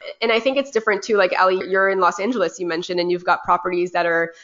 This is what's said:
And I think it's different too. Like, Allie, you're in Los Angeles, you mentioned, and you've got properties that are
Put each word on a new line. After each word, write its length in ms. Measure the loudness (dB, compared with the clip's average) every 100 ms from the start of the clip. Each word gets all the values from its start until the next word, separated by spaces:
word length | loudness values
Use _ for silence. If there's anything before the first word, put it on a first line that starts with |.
| -18 -4
And 100 | 0
I 80 | 2
think 160 | 2 0
it's 160 | 0
different 320 | -2 0 -2
too. 140 | 0 2
Like, 160 | 2
Allie, 340 | 4 2 2 0
you're 200 | 2 2
in 100 | 2
Los 220 | 2 0
Angeles, 360 | -2 0 -2 -2
you 80 | -6
mentioned, 360 | -4 -4 -2
and 100 | 0
you've 140 | -2 0
got 180 | -2
properties 480 | 0 0 0 -2 -2
that 140 | 0 0
are 280 | 0 -2 -6